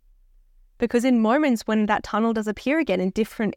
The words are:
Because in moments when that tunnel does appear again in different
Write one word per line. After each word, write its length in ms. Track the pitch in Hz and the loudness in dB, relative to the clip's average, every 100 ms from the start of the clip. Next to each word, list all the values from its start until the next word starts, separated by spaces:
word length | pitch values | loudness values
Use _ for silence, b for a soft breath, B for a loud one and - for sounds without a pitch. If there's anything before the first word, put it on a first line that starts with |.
| _ _ _ _ _ _ _ - | _ _ _ _ _ _ _ -6
Because 260 | 240 240 | -2 0
in 160 | 254 240 | 2 2
moments 420 | 220 277 302 233 - | 4 2 2 0 0
when 200 | 214 214 | 0 0
that 160 | 214 | -2
tunnel 300 | - 208 226 | -2 0 0
does 160 | 220 214 | 0 -4
appear 300 | 202 254 320 | -4 -2 0
again 220 | 302 185 | 0 0
in 100 | 190 | 0
different 440 | 214 220 - 208 | -2 -4 -2 -4